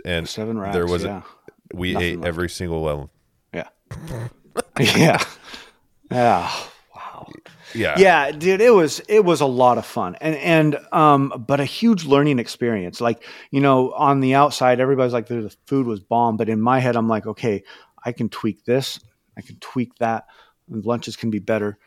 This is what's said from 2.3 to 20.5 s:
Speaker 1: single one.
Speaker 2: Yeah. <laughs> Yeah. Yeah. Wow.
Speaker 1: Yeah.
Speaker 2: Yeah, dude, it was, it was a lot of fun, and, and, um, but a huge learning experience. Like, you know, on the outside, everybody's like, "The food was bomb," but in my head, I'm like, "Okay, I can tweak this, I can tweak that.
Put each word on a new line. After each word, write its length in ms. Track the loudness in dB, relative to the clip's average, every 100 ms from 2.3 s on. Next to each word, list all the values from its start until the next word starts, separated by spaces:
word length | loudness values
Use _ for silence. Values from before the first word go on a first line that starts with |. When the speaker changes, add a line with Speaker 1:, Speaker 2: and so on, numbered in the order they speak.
| -4 -6
Speaker 1:
single 320 | -6 -6 -4
one. 280 | -4 -4 -8 _ _ _ _
Speaker 2:
Yeah. 140 | -12 -12 _ _
<laughs> 380 | -16 -12 -12 -12 -14 _ -10 -8 -2
Yeah. 420 | 0 4 4 2 -2 -12 -20 -20 -20 _ _ _ _
Yeah. 400 | 0 2 2 0 -8 -12 -18 _ -20
Wow. 320 | -20 -18 -20 -20 -20 -20 -12
Speaker 1:
Yeah. 220 | -4 -2 4
Speaker 2:
Yeah, 340 | 4 4 0
dude, 300 | -2 -2 4
it 120 | 6
was, 280 | 6 4 -2 0
it 160 | 2 4
was 160 | 2
a 40 | 2
lot 320 | 4 4 4
of 80 | -2
fun, 300 | -6 -6 -4
and, 140 | -4 -2
and, 440 | 2 4 4 0 -2
um, 500 | 4 6 6 2 -4 -2
but 140 | -2
a 60 | -2
huge 400 | 0 2 2 4
learning 340 | 4 4 0
experience. 600 | -2 -4 -2 -2 -6 -4
Like, 240 | -2 -2 -8 -20 -6
you 80 | 0
know, 320 | 4 4 2
on 300 | 0 0 2
the 120 | 2 4
outside, 440 | 2 2 2 2
everybody's 320 | 2 0 0
like, 160 | -2 -4
"The 260 | -8 -8 -14 _
food 220 | -4 -2
was 120 | -6
bomb," 380 | -2 0 0 0
but 100 | -2
in 140 | 0
my 180 | 2 2
head, 160 | 2 0
I'm 140 | 0
like, 180 | -2 -4
"Okay, 360 | -6 -4 -4 -6 -20 _ _ -12
I 80 |
can 160 | -8 -8
tweak 340 | -6 -6 -6
this, 340 | -2 -2 -2 -10 -18 _ _ -20
I 40 |
can 160 | -20 -20
tweak 360 | -10 -6 -6 -4
that. 260 | -4 -4 -8 _ _